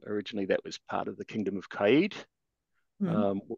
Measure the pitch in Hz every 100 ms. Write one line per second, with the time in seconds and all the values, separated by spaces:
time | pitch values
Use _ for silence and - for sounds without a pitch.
0 | - 104 95 104 95 95 - - - 98
1 | 101 104 101 113 95 95 - - 104 139
2 | 202 - - _ _ _ _ _ _ -
3 | 190 107 101 98 -